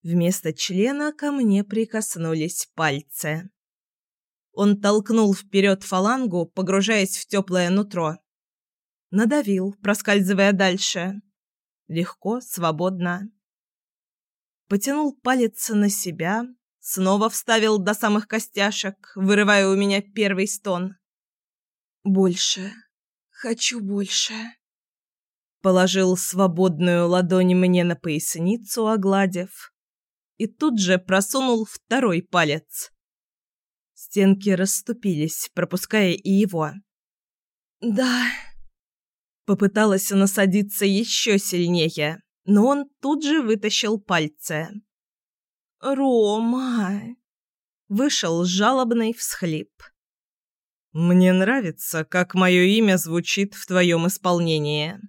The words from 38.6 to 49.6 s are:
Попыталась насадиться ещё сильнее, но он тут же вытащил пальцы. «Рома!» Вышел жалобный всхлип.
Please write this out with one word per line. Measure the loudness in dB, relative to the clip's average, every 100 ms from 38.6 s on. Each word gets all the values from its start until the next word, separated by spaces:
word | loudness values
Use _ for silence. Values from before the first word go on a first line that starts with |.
| -20 _ _ _ _ _ _ _ -4
Попыталась | 0 2 2 2 2 0
насадиться | 2 2 2 2 2 -2 -2 0
ещё | 0 -2 -2 0 0
сильнее, | 0 -2 0 0 0 -2 -6 -6 _ _ 2
но | 4 4
он | 2 -4 _
тут | -4 -2
же | 0 0
вытащил | 0 -2 -2 -2 -2 -4
пальцы. | -2 -2 -2 _ -8 -6 -6 -14 _ _ _ _ _ _ _ _ _ _
«Рома!» | -4 0 2 4 2 2 0 -2 -2 -2 -2 -4 -8 -16 _ _ _ _ _ _ _
Вышел | -2 0 0 -2 0
жалобный | 0 2 2 2 2 0 -2
всхлип. | -4 -8 -6 -4 -4